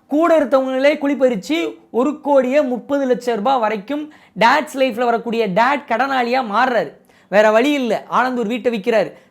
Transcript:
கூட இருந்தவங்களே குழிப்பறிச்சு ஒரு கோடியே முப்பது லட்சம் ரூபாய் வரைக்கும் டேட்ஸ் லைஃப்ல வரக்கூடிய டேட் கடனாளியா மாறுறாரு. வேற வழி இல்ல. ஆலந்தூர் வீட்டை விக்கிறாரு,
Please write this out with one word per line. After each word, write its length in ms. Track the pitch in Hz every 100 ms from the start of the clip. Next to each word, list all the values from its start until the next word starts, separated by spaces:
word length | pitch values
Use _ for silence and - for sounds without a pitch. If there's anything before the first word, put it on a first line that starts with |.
| -
கூட 320 | 294 339 320
இருந்தவங்களே 580 | 269 269 262 262 277 302
குழிப்பறிச்சு 760 | 285 277 262 233 - 320 330 - _
ஒரு 300 | 214 269 294
கோடியே 400 | 269 277 254 277
முப்பது 460 | 269 247 - 285 269
லட்சம் 300 | 247 - 226
ரூபாய் 220 | 208 269
வரைக்கும் 540 | 214 214 190 294 302 - _ -
டேட்ஸ் 360 | 220 294 285 262
லைஃப்ல 280 | 262 214
வரக்கூடிய 420 | 247 233 233 226 220
டேட் 380 | 185 240 285 -
கடனாளியா 560 | 226 269 262 240 247 240
மாறுறாரு. 400 | 202 262 233 160 - _ _ -
வேற 220 | 190 214
வழி 220 | 214 269
இல்ல. 320 | 294 247 180 -
ஆலந்தூர் 360 | 170 247 247 208
வீட்டை 260 | 240 240
விக்கிறாரு, 400 | 233 185 226 180 - _